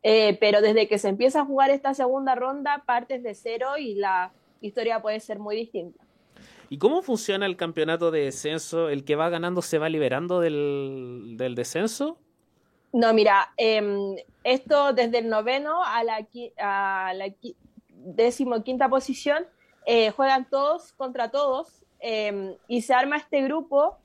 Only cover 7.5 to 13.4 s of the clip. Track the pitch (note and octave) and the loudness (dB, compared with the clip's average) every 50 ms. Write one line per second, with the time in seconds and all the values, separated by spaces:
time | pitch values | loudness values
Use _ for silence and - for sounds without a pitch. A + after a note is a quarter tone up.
7.5 | F3 - F3 E3 D#3+ E3 D3+ D#3 E3 E3 E3+ E3 D#3+ D#3 C#3+ C#3 C3 - - D3+ | -2 -4 -6 -6 -2 -2 -2 -2 0 0 0 0 0 0 -2 -2 -4 -6 -6 -6
8.5 | D#3 D#3+ - - E3 E3 E3 D#3 C#3+ C#3 C#3 C#3 D3 D3 D#3+ E3+ F3 E3 E3+ F3 | -6 -6 -6 -6 -4 -2 -2 -2 -2 -4 -2 -2 0 0 2 0 0 -2 -2 -2
9.5 | F3+ F3+ D#3+ - - D#3 D#3 D#3+ D#3+ D#3 D3 B2 B2+ C#3 E3+ F3 F3+ F3+ E3+ E3 | -4 -4 -4 -2 -2 -2 0 0 0 0 0 0 0 -2 -2 0 0 2 2 0
10.5 | D3+ D3 D3 D3 C#3+ C#3 C#3 C3+ C3+ C3 B2+ B2 B2 B2 G2+ A#2 A#2 A2+ B2+ B2+ | 0 0 -2 -2 -2 -4 -4 -6 -8 -10 -12 -12 -12 -14 -14 -14 -8 -6 -4 -4
11.5 | B2 B2 A#2+ - - D#3+ G3+ A3+ A3 - C#4 D#4 E4+ _ _ _ _ _ _ _ | -2 -4 -6 -4 -2 -2 -2 -2 -2 -4 -6 -6 -6 _ _ _ _ _ _ _
12.5 | _ _ _ _ _ _ _ _ - A#3+ A#3 A3+ A3+ A3 G#3 G#3+ G3 G3 | _ _ _ _ _ _ _ _ 0 2 4 4 6 6 6 6 6 4